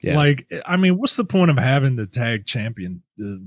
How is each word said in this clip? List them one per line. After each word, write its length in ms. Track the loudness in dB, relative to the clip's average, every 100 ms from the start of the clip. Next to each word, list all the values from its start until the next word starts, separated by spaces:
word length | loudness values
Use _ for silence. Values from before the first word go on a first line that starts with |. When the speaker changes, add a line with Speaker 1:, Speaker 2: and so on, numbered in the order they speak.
Speaker 1:
Yeah. 140 | -2 2
Speaker 2:
Like, 300 | 4 2 -2 -12 -4
I 100 | 2
mean, 220 | 2 2
what's 180 | 0 -2
the 80 |
point 260 | 0 2 4
of 80 | 4
having 380 | 2 2 2 0
the 100 | -4
tag 400 | -4 -2 -2 -4
champion, 560 | -6 -6 -8 -10 -10 -14 -12
the 260 | -10 -10